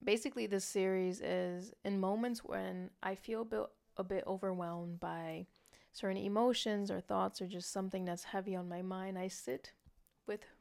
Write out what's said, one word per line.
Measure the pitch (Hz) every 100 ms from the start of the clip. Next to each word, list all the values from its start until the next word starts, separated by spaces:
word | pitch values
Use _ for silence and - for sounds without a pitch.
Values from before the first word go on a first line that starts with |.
basically, | 233 220 269 247 214
this | 196 -
series | 202 190 190 185 180
is | - 180 180 180 196 - 202
in | 196
moments | 190 214 247 226
when | - 190 185 180 180 -
I | 190
feel | 190 - 220
a | 226
bit, | 214 - - _ -
a |
bit | 190 190 -
overwhelmed | 190 190 185 170 170 175 170
by | 170 165 165 160 185 _ _ - -
certain | - 190 196
emotions | 202 208 240 233 220 208 202
or | 185
thoughts | - 196 190 -
or | 185
just | 185 180
something | 196 190 190 180
that's | 175
heavy | - 196 190 185
on | 180
my | 175
mind, | 185 185 190 190
I | 185
sit | - - 254 - - - - _ _ -
with | 214 - -